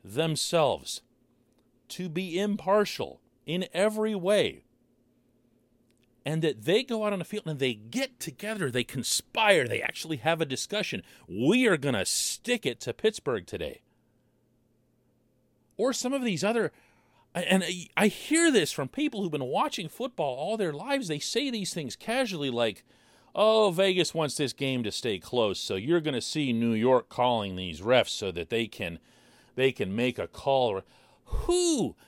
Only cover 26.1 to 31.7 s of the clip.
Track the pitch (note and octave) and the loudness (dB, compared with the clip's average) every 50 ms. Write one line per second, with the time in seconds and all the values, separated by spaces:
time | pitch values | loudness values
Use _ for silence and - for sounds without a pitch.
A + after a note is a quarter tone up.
26.1 | C3+ A#2 - - - D#3 D3 C3 A#2+ A2+ A#2 A#2 A2+ A2 A2+ B2+ C3 A#2+ - - | -4 -4 -4 -4 -4 -2 0 0 2 2 2 2 2 4 4 4 4 4 2 0
27.1 | - - B2 B2+ A#2+ A2+ G#2 G2 F#2 F#2 F#2 F2+ D#2+ D2+ F#2 A2 B2+ B2 G#2+ - | -2 0 2 2 2 0 -2 -4 -6 -6 -8 -8 -8 -4 0 4 4 4 4 4
28.1 | - - G#2+ F#2+ E2+ E2+ E2+ - A#2 A2+ A#2 G#2+ - - G#2 E2+ E2+ - _ _ | 0 -6 -4 -4 -4 -4 -4 -2 -2 -2 -2 -4 -6 -8 -8 -8 -8 -10 _ _
29.1 | _ _ _ _ _ _ _ _ - B2 C3 C3+ B2 - G#2 F#2 F#2+ A2+ B2 B2+ | _ _ _ _ _ _ _ _ -2 2 2 2 2 0 -4 -4 -2 -2 -2 -2
30.1 | A#2+ - F#2 - - - - C#3 C3+ C3 B2+ A#2 G2 F#2+ - _ _ _ _ _ | -2 -4 -6 -8 -8 -6 -2 0 2 2 2 0 0 -4 -6 _ _ _ _ _
31.1 | _ _ _ - - - - - F4 F4+ F4+ E4+ | _ _ _ -6 -4 -2 0 0 0 2 2 2